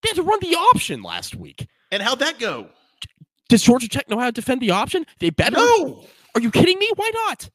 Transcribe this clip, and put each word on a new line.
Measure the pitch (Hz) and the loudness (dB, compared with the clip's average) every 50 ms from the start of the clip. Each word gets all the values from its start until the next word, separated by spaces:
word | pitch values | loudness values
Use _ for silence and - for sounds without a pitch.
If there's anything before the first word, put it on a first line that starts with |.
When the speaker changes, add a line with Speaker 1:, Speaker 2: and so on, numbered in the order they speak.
Speaker 1:
They | - 440 | -4 -4
had | 415 | -4
to | 320 | -2
run | 339 339 427 415 | 0 0 0 -2
the | 381 349 339 | 0 -2 -2
option | 339 370 453 508 - - - - 117 | 2 4 4 4 4 2 -6 -10 -12
last | 98 85 85 87 85 - - | -10 -10 -10 -10 -10 -12 -16
week. | 92 85 73 - - - - _ _ _ _ | -16 -18 -18 -16 -16 -16 -16 _ _ _ _
Speaker 2:
And | - 208 | -8 -4
how'd | 196 233 262 240 | -2 -2 -2 -2
that | 269 311 311 - | -2 -4 -4 -6
go? | 240 208 139 120 101 - _ _ _ _ _ _ - - _ _ - _ _ _ _ _ | -8 -8 -8 -8 -12 -16 _ _ _ _ _ _ -20 -20 _ _ -20 _ _ _ _ _
Speaker 1:
Does | 240 220 | 2 6
Georgia | - - 240 254 240 214 | 8 6 6 6 2 -4
Tech | - - - - | -6 -6 -6 -4
know | 208 220 | -4 -4
how | 247 | -2
to | 247 | -4
defend | 226 - - - 254 262 | -4 -4 -2 -2 -2 -2
the | 240 208 | 0 0
option? | 175 196 233 285 - 370 320 _ _ _ | 0 0 0 -2 -4 -4 -6 _ _ _
They | 175 170 | -4 -2
better. | 165 - - - - | 0 0 0 0 2
Speaker 2:
No. | - 466 480 466 427 330 - - - - - _ _ _ _ _ | 2 4 4 4 4 2 -2 -8 -14 -20 -20 _ _ _ _ _
Speaker 1:
Are | 233 | -2
you | 233 233 | -2 2
kidding | - - - 349 370 381 | 4 4 4 4 4 2
me? | 403 453 427 | 0 -2 -2
Why | - 415 453 440 453 453 403 | -2 -4 -4 -4 -4 -4 -6
not? | - _ - - | -6 _ -14 -20